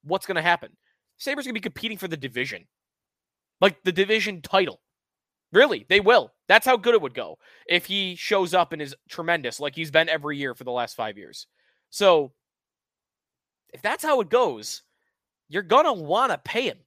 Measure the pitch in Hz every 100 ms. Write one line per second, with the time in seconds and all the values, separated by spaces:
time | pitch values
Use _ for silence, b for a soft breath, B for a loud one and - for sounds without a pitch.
0 | 143 190 - 185 165 170 - _ _ _
1 | _ _ - 285 262 220 185 - 220 214
2 | 190 160 131 120 127 92 _ _ _ _
3 | _ _ _ _ _ _ 196 - 185 175
4 | 196 220 208 185 143 170 170 - _ _
5 | _ _ _ _ _ 185 277 147 107 196
6 | 202 226 120 _ - 208 262 254 214 226
7 | 143 127 92 80 b b - 175 180 196
8 | 190 180 - 202 180 180 170 160 143 139
9 | _ - 165 170 127 - 147 139 160 156
10 | 165 156 147 143 139 117 127 123 120 -
11 | 110 101 95 - - _ _ _ _ -
12 | 196 165 135 _ _ _ _ _ _ _
13 | _ _ _ _ _ _ _ - 208 294
14 | 311 277 180 233 220 117 107 - _ _
15 | _ _ _ _ _ 160 180 240 320 214
16 | 151 190 262 185 - 226 247 117